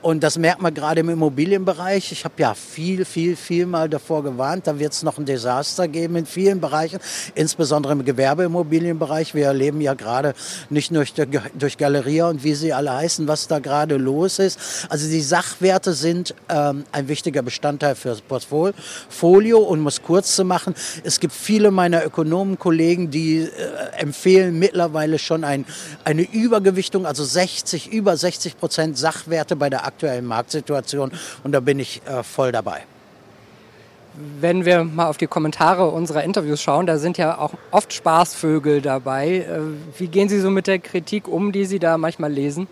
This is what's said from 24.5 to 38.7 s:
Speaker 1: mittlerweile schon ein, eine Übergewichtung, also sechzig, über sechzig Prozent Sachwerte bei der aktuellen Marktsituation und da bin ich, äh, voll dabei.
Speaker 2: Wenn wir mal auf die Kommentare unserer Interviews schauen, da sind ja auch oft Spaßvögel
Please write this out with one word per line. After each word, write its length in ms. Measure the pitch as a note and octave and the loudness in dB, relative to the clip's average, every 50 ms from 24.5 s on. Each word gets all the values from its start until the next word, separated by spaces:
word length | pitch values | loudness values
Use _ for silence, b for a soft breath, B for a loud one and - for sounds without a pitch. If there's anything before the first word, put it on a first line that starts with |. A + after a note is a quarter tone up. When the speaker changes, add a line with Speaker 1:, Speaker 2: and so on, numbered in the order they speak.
| E3+ D#3+ | 2 2
Speaker 1:
mittlerweile 580 | F3+ F#3+ - F3+ E3+ E3 D3+ D#3 D3+ D#3 D#3+ | 2 2 2 2 0 0 0 -2 0 0 0
schon 280 | D3 - - E3 E3 D#3+ | 0 0 0 -2 -2 0
ein, 200 | C#3+ C#3+ C#3 C3+ B B B B B D3+ B - | -2 -2 -2 -4 B B B B B -16 B -4
eine 180 | D#3+ D3+ D#3 F3+ | -2 0 0 0
Übergewichtung, 800 | - - A3 A3 B3 A3+ G#3+ G3 G3 F#3 F#3 F#3 - - F#3+ F#3 | 0 0 0 2 4 2 4 4 4 2 2 -2 -2 -2 -2 -2
also 180 | D#3+ C#3+ B2+ D3+ | -2 -2 -2 -4
sechzig, 680 | C3 A#2+ F3 F#3 F3 - - - - - D#3 - - | 0 2 0 0 0 -2 -8 -6 -6 -6 -6 -6 -4
über 260 | A3 A3 G3+ G#3 F3 | -4 2 2 2 2
sechzig 400 | D3 - F3+ E3+ - - F3 - | 2 0 -2 -2 -4 -8 -8 -6
Prozent 400 | - - E3+ - - D#3 D#3+ D3 | -6 -4 -4 0 0 -2 -2 -2
Sachwerte 580 | A#2+ C#3 D#3+ D3+ - - D#3 E3 D#3+ D3+ - F#3 | 0 -2 -2 -2 -2 -6 -4 -2 -2 0 -2 -2
bei 140 | C#3+ C#3+ C#3+ | 0 0 0
der 160 | C3+ B2 - | 0 -2 -4
aktuellen 400 | C3+ - - - D3 B2+ B2 B2 | -6 -6 -4 -4 -4 -4 -4 -4
Marktsituation 840 | A#2+ A2+ A2+ A#2+ - - D#3 C3 - D3 C#3 B2 - - C#3 C#3 C3 B E3+ B B B B B | -2 -2 -4 -4 -4 -6 -8 -4 -2 -4 -4 -4 -4 -4 -4 -4 -4 B -10 B B B B B
und 80 | C#3 | 0
da 80 | C#3+ C#3 | 0 2
bin 200 | B2 D3 C#3 C#3 | 4 2 2 0
ich, 220 | B2+ - - - - | 0 -6 -8 -14 -10
äh, 160 | - C#3 B2+ A2+ | -8 -6 -6 -6
voll 280 | - - - C3+ B2+ | -6 -2 0 0 0
dabei. 300 | A#2 A2+ G2 G#2 E2 D2 - - - - - - - - - - - - B B B B B B B B B B B B B - - D3 D3 D3 D3 C#3+ | 0 -2 -4 -4 -8 -8 -10 -16 -20 -20 -20 -20 -20 -20 -20 -20 -20 -20 B B B B B B B B B B B B B -20 -20 -18 -16 -16 -8 -2
Speaker 2:
Wenn 240 | D3 E3+ F3 F#3 F3 | 0 2 2 2 4
wir 180 | F3 F3+ E3+ E3 | 4 4 4 4
mal 260 | E3 D#3 E3 E3+ D#3+ | 0 0 0 0 0
auf 80 | D3+ | 0
die 100 | - E3+ | -2 -4
Kommentare 600 | D3+ - E3+ D#3 D3+ - - D#3+ D#3+ F#3 F3+ F#3 D#3+ | -2 0 0 0 0 2 4 4 4 6 6 4 2
unserer 340 | D#3 E3 E3+ D#3+ D#3 D3+ D3 | 2 0 -4 -2 -2 -2 -2
Interviews 360 | E3 G3+ G#3+ E3 D3 D3+ D3 | 0 -2 -2 0 0 -2 -2
schauen, 280 | - - C#3+ D3+ F#3 | 0 2 2 2 4
da 100 | F3 D#3+ | 2 0
sind 220 | D3+ D3 F3 F3 - | 0 0 -2 0 0
ja 180 | F3 D#3 - | 0 0 0
auch 160 | - D3+ D3+ - - - - | -2 -4 -6 -6 -10 -12 2
oft 240 | - G3+ - - - | 2 2 2 2 -12
Spaßvögel 880 | - - E3+ D#3+ E3 F3 D#3 - - - D#3+ D#3 D#3 C#3 D3+ | -2 0 4 4 4 4 4 0 -4 0 2 2 2 4 2